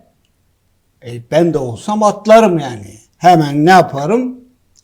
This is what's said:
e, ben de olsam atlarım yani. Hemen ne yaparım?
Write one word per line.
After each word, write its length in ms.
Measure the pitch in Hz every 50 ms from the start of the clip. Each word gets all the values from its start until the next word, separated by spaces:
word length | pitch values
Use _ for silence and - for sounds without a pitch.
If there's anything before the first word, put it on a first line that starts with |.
| _ _ _ _ _ _ _ _ _ _ _ _ _ _ _ _ _ _ _ _ -
e, 240 | 120 120 120 117 -
ben 240 | 147 156 175 170 156
de 40 | 147
olsam 440 | 131 123 113 101 - - 208 214 214
atlarım 560 | 208 202 202 - 214 220 226 220 202 175 160
yani. 400 | 143 131 120 107 101 - - - _ _ _ _
Hemen 480 | - 147 143 160 151 143 143 147 151
ne 40 | 170
yaparım? 680 | 190 185 165 - - 139 143 156 214 247 254 254 - - - _ _ _ _ _ _ _